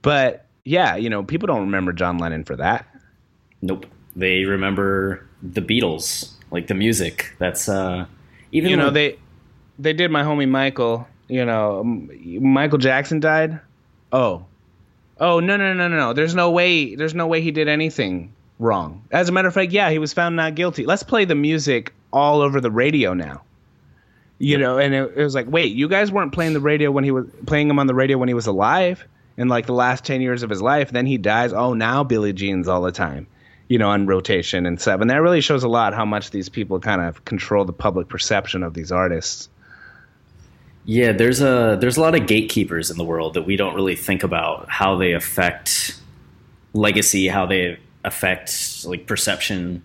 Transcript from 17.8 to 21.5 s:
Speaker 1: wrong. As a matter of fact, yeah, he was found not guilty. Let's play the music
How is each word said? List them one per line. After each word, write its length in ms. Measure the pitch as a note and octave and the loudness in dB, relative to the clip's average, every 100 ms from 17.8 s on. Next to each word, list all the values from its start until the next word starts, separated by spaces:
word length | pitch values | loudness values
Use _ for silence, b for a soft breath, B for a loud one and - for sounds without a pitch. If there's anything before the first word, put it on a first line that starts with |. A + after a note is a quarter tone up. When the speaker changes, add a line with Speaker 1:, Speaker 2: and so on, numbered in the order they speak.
| D#3+ D#3 G2+ F2+ E2+ - _ - | -2 -2 -2 -4 -8 -20 _ -2
Speaker 1:
wrong. 440 | A#2 G2 D#2 F#2 - | 0 0 -2 -12 -2
As 180 | E3 F3 | 0 2
a 20 | |
matter 160 | F#3 F#3 | 2 0
of 60 | |
fact, 180 | F#3+ F3+ | 0 0
yeah, 180 | G3 F#3 | 2 2
he 80 | D#3 | 0
was 140 | D3+ | -2
found 220 | - E3+ | -2 0
not 200 | E3+ D#3+ | 0 -2
guilty. 300 | D#3 F3 E3 | -2 -4 -2
Let's 180 | A#2 G3 | -2 -2
play 220 | - A#3 | 0 0
the 100 | F#3+ | 2
music 580 | D3 D3 | 2 2